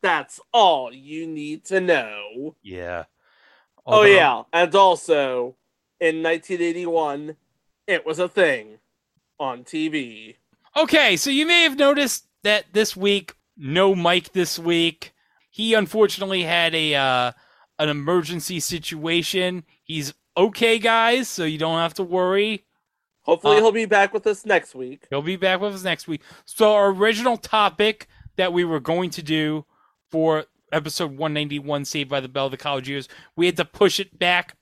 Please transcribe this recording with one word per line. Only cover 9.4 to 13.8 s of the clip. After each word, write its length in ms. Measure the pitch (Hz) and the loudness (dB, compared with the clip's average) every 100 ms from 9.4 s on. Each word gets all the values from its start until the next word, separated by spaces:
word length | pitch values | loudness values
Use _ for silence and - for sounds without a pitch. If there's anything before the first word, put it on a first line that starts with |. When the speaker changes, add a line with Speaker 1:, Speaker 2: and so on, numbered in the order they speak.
| 139 131 123 | -8 -8 -10
Speaker 1:
T 240 | 160 160 | -6 -4
V. 480 | 151 123 110 110 - _ _ _ - | -4 -8 -14 -20 -20 _ _ _ -2
Speaker 2:
Okay, 400 | 320 320 262 180 | 2 4 4 2
so 120 | 277 | 0
you 160 | 269 311 | 0 2
may 180 | 349 | 4
have 140 | 330 269 | 2 2
noticed 480 | 277 285 269 - _ _ | 2 2 0 -4 _ _
that 220 | 202 208 - | 0 0 0
this 240 | 208 214 - | -2 -2 0
week, 380 | 196 202 - - _ _ | 0 0 -2 -20 _ _
no 360 | 139 160 | -4 2